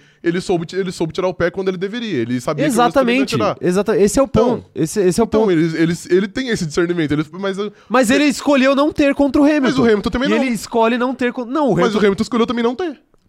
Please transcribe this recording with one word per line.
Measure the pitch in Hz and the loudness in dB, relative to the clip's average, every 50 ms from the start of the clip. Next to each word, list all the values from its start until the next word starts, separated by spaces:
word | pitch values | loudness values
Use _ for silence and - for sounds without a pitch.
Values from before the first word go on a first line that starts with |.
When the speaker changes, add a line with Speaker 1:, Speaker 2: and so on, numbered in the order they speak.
| _ _ _ _ | _ _ _ _
Speaker 1:
ele | - 170 170 185 | -4 -2 -2 -2
soube | 180 - 190 170 170 160 | -2 -2 -2 -2 -2 -4
ti-, | - | -6
ele | 180 196 185 | -6 -6 -4
soube | 180 - 180 160 - | -4 -6 -6 -6 -4
tirar | - 180 185 | -4 -4 -4
o | 180 | -2
pé | - 175 175 | -2 -2 -2
quando | 175 190 190 190 | -2 -2 -4 -4
ele | 185 180 | -4 -4
deveria. | 185 196 202 247 240 220 185 127 | -4 -6 -6 -6 -6 -4 -2 -2
Ele | 113 113 123 127 | -2 -2 -2 -4
sabia | - - 156 151 269 | -2 -4 -2 -2 0
que | 311 | 0
o | 247 | 2
Verstappen | 214 240 240 - 277 262 233 240 | 2 2 2 2 2 2 2 2
ia | 262 277 | 0 0
Speaker 2:
Exatamente. | - | 0
Speaker 1:
tirar. | - 254 220 196 147 - | 0 0 0 0 -2 -2
Speaker 2:
Exata-, | - 170 180 190 202 - 214 147 | -2 0 0 0 2 2 2 4
esse | 196 208 - 277 | 4 4 4 2
é | |
o | 269 | 0
Speaker 1:
Então, | - - - 240 247 240 202 | 2 2 2 2 2 0 -2
Speaker 2:
ponto. | 92 - - | -6 -10 -6
Esse, | - 151 160 - 214 | -4 -4 -2 0 0
esse | 190 185 170 - | 0 2 2 2
é | 233 | 0
o | |
Speaker 1:
então, | - - 220 | 2 2 2
Speaker 2:
ponto. | 220 202 | 2 2
Speaker 1:
ele, | 180 156 165 170 160 147 | 2 2 2 0 0 0
ele, | 165 165 180 170 - - | 0 0 0 -2 -2 0
ele | 170 185 196 214 | 2 2 2 0
tem | 190 262 269 254 | -4 -6 -4 -4
esse | 226 - 180 156 | -2 -4 -4 -4
discernimento. | 143 - 175 170 175 175 160 143 147 | -2 -2 -2 0 0 -2 -2 0 0
Ele, | 147 160 156 | -2 -2 -4
mas, | 156 180 196 196 190 185 208 208 208 - - - | -6 -8 -6 -6 -4 -4 -6 -8 -8 -12 -8 -2
Speaker 2:
Mas | 202 254 262 202 | 0 2 2 4
ele | 262 277 294 | 2 2 2
escolheu | 294 233 - - 285 294 269 254 269 277 | 2 0 0 0 2 2 4 4 4 2
não | 262 285 311 | 2 2 0
ter | - - 302 277 277 | 0 0 2 2 2
contra | - 285 285 247 302 | 2 0 0 2 4
o | 285 | 4
Hamilton. | 285 311 302 262 240 | 4 4 2 2 0
Speaker 1:
Mas | 262 262 | 0 2
o | 254 | 2
Hamilton | 233 214 208 190 233 | 2 2 2 0 -2
também | 196 247 254 285 | -4 -2 0 0
Speaker 2:
E | 208 | 0
Speaker 1:
não. | 226 240 | 0 0
Speaker 2:
ele | 269 233 | -2 -2
escolhe | 208 - - - 233 226 226 240 247 | -4 -6 -4 0 2 2 2 2 0
não | 240 254 262 | -2 -2 -4
ter | - 254 240 247 | -2 -4 -4 -4
con-, | - 247 | -4 -8
não, | 220 254 311 302 262 | -4 -2 0 0 0
o | 185 | 2
Speaker 1:
Mas | - - | 2 2
Speaker 2:
Hamilton | 233 208 208 | 0 0 2
Speaker 1:
o | |
Hamilton | 196 208 196 - 214 | 2 2 0 0 -2
escolheu | - - 233 226 - | -2 0 0 0 0
também | 247 233 233 | 0 -2 0
não | 233 254 | -2 -2
ter. | 240 370 339 269 - _ _ _ _ _ | -2 -6 -6 -8 -10 _ _ _ _ _